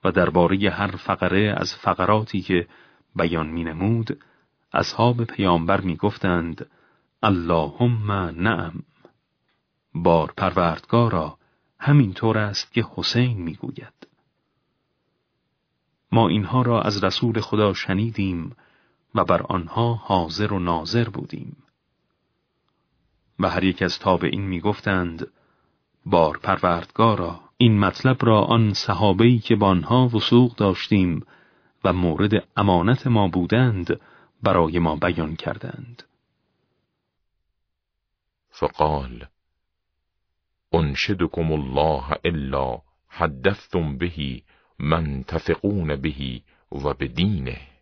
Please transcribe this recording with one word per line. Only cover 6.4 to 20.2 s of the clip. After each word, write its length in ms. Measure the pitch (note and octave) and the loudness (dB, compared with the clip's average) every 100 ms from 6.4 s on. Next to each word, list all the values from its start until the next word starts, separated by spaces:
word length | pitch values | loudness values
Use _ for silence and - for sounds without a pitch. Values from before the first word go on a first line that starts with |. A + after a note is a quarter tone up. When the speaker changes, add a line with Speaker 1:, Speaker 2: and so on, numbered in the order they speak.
| E2+ D#2 - _ _ _ _ _ | -2 -8 -14 _ _ _ _ _
Speaker 1:
«اللهم 920 | A2 F#2 E2 E2+ D#2 - B2 A#2 G#2 | 0 2 2 0 0 0 0 0 -2
نعم.» 680 | G2+ F2 D#2+ G2 G2 - E2 - _ _ _ _ _ _ _ _ _ _ | -2 -4 -2 -2 -2 -6 -10 -16 _ _ _ _ _ _ _ _ _ _
بار 380 | E2 F2 E2 D2+ - | -2 4 4 2 -2
پروردگارا، 1000 | F#2+ F#2 E2+ D#2+ - A#2 A#2 F#2 D2+ - _ _ _ _ | -2 2 0 -2 0 2 2 0 -4 -10 _ _ _ _
همین 320 | - C#3+ A2 | 4 4 4
طور 260 | F#2 A2+ G#2+ | 2 0 0
است 340 | G#2 G2+ - | -2 -4 -4
که 120 | - A2 - | -4 -4 -6
حسین 420 | F2 B2+ B2+ A2 | -2 0 0 -2
می‌گوید: 720 | E2 D#2 - - A#2+ _ - _ _ _ _ _ _ _ _ _ _ _ _ _ _ _ _ _ _ _ _ | -6 -8 -12 -12 -18 _ -20 _ _ _ _ _ _ _ _ _ _ _ _ _ _ _ _ _ _ _ _
«ما 160 | A2+ G#2+ | 2 4
اینها 340 | G2+ F2+ B2 | 2 0 0
را 200 | A#2+ A2+ | 2 2
از 220 | G#2 G2+ | 0 0
رسول 360 | F#2+ - A#2+ A2 | -2 0 -2 -2
خدا 340 | G2+ G#2+ G#2 | -2 0 0
شنیدیم 840 | F#2+ - G2 A2+ A2 G2 F2 E2 - _ _ _ _ _ | 0 -4 -2 -2 -4 -4 -4 -8 -16 _ _ _ _ _
و 100 | A2+ | -2
بر 180 | - F2 | 2 2
آنها 520 | - F#2+ E2 - A#2+ | 0 -4 -4 -2 0
حاضر 580 | A#2 - F#2+ | -2 0 0